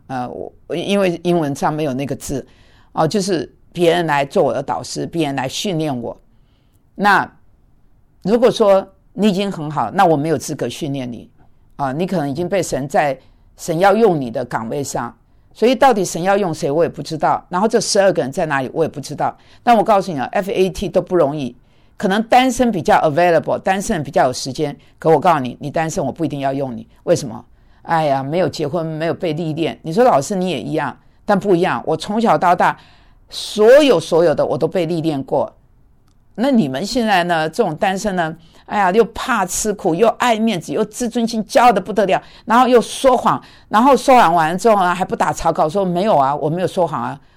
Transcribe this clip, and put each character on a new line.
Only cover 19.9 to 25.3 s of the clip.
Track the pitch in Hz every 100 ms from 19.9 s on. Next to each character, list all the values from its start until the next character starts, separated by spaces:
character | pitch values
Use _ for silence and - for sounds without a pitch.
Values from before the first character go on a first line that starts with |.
| 202
诉 | 190
你 | 147
啊 | 120
，F | - 185
A | - 190
T | - 196
都 | -
不 | - 180
容 | 143 151
易， | 131 - _ _ _ -
可 | 202
能 | 202
单 | 226 247 262
身 | 247 247
比 | 196
较 | 180 190
available， | 160 147 175 165 143 117
单 | - 190
身 | - 170
比 | 139
较 | 180 147
有 |
时 | 127 139
间。 | 127 147 135 _ _
可 | 160
我 | 160
告 | 185